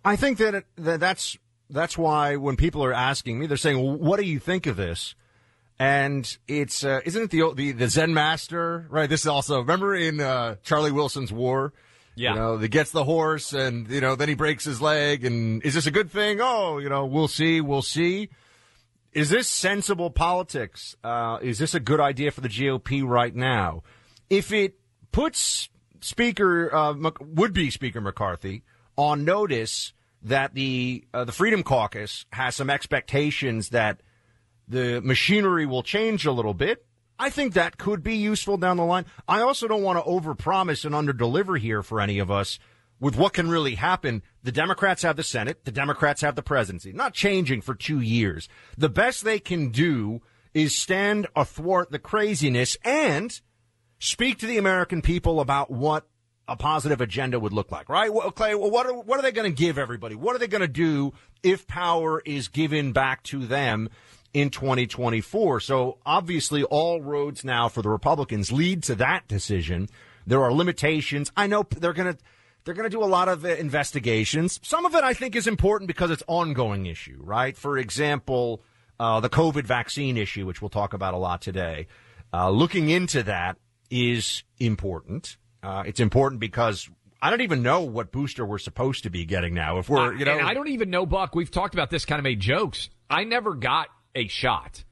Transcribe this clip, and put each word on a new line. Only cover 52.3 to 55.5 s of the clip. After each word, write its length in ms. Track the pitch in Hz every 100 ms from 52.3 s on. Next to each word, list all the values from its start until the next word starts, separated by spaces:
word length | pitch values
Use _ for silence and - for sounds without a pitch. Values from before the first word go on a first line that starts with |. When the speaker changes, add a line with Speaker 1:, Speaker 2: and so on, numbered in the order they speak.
| 175 143 123 123 -
Speaker 1:
and 540 | 226 294 285 147 226 - _ _ _ _ _ _
speak 400 | - - 254 214
to 80 | 220
the 120 | 233
American 440 | 196 185 175 170
people 380 | 156 175 170 160
about 300 | 131